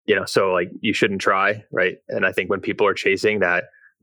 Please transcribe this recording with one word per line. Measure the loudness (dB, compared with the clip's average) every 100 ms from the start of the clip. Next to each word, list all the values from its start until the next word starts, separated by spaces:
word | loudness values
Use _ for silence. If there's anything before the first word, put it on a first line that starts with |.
| -2
You | 0
know, |
so, | 2 0 2
like, | 0 -2 -4
you | -4
shouldn't | 0 0 0
try, | 0 2 2 -2 -4
right? | -2 -2 -2 -8
And | -2 0
I |
think | -2 -2
when | -4
people | -4 0 0
are |
chasing | 2 0 2 2 2
that | 2 0 -4 _ -20 -10